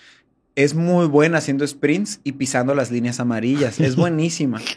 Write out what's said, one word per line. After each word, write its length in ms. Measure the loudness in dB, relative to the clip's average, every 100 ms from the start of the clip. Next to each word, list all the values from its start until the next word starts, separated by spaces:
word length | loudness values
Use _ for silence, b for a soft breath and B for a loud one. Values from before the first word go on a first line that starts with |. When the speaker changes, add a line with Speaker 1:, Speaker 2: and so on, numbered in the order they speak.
| b b _ _ _ 0
Speaker 1:
es 180 | 2
muy 320 | 2 2 2 4
buena 320 | 4 4 2
haciendo 280 | 0 -2 -2
sprints 540 | -2 0 0 -2 -8
y 80 | -8
pisando 420 | -6 -2 0 0
las 160 | 0 -2
líneas 300 | -2 -2 -2
amarillas. 580 | -4 -2 0 0 0 0
Es 140 | 0 2
Speaker 2:
<laughs> 0 |
Speaker 1:
buenísima. 640 | 2 0 -2 -2 -4 -4 -8